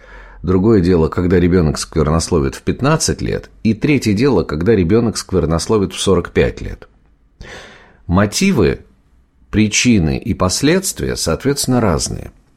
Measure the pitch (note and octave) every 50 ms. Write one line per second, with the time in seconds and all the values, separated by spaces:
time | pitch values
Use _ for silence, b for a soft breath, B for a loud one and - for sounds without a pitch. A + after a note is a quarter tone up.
0 | B B B B B B B B - F2 F#2 F#2 F#2+ A#2 A2+ F#2+ E2+ F#2 F#2 E2
1 | D#2+ D#2 - F2+ F2+ F2 F#2+ F2 F2 F2 F2+ F#2 D#2+ D2+ C2+ - - - - D#2+
2 | C#2+ D2 D#2+ E2+ - - F2+ D#2 C2+ C2 - - - F#2 - - B2 C#3+ D#3+ D#3
3 | - - C#2+ - - - - - - - - - - A2+ G#2 - - D3 D3 A#2+
4 | - A2 F#2+ G#2 C3+ C#3+ A2+ E2 D2 - D2 D2+ F2 A2+ A2 F#2+ F2 D#2+ G#2 A#2+
5 | A#2 G#2+ - - - - F#2+ F2 D#2 D2+ E2 E2+ - - A2+ G#2 F#2+ F2 - -
6 | - G2 F#2 F2 E2 - - F2+ C#2 A#1+ - - - - - - - - _ _
7 | _ _ _ _ _ _ _ B B B B B B B B B B B B B
8 | B - E2+ G2 G#2+ - - - F#3+ G3 F#3 A#2 E2+ C#2 - - - _ _ _
9 | _ _ _ _ _ _ _ _ _ _ - G#2 G#2+ G2+ - - - B2 A2+ G2
10 | D#2 D2 C2+ - - - F2 - F2+ F#2 - - C3+ D3 F3 F#3+ F#3+ - - -
11 | C2+ C2 B1 - - E2+ D#2+ - - C3+ C#3+ - - B2+ B2+ B2 A2 F#2 D#2 C2+
12 | - - - G1+ - - - _ _ _ _